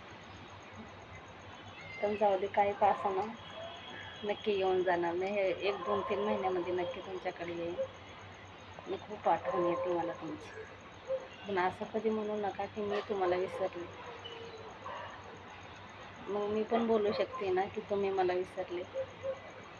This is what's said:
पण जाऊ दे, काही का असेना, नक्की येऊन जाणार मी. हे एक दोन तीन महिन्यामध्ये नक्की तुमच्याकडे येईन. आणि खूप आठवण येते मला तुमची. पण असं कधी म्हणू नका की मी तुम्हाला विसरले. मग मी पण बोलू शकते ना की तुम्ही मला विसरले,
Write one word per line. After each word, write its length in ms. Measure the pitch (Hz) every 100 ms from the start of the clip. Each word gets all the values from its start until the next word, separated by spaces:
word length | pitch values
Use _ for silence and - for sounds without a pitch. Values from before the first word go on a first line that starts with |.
| - - - - - - - - 220 - - - - - - - - - - -
पण 140 | 208 208
जाऊ 220 | 208 190
दे, 80 | 196
काही 260 | 214 202
का 140 | 196 202
असेना, 460 | 214 202 190 220 226 - - - - - - - - 208
नक्की 200 | 202 220
येऊन 300 | 202 190 185
जाणार 320 | 180 175 170
मी. 120 | 175 190
हे 220 | 208 190
एक 240 | - 185
दोन 260 | 202 202 202
तीन 180 | 180 196
महिन्यामध्ये 560 | 208 208 185 185 175
नक्की 260 | 180 175 175
तुमच्याकडे 520 | 180 - 370 - 170
येईन. 220 | 170 170 180 - - - - - - - - - - -
आणि 100 | 185
खूप 320 | - 208 208
आठवण 380 | 165 175 180 175
येते 280 | 170 180
मला 180 | 175 170
तुमची. 380 | - 160 - - - 440 - - - - 523 - - 196
पण 100 | 190
असं 260 | 180 -
कधी 260 | 208 226 220
म्हणू 260 | 220 208 214
नका 280 | 196 185
की 160 | 196 214
मी 200 | 208 202
तुम्हाला 360 | 202 202 180 180
विसरले. 480 | 185 170 185 175 175 - - - - - - - - - - - - - - - - - - - - - - - -
मग 120 | 202
मी 220 | 208 214
पण 240 | 214 226 226
बोलू 260 | 226 202
शकते 380 | 226 190 - -
ना 140 | 180
की 160 | 202 -
तुम्ही 300 | - 202 196
मला 220 | 190 185
विसरले, 500 | 180 185 190 180 254 185 539 523 - 539 539 - - - -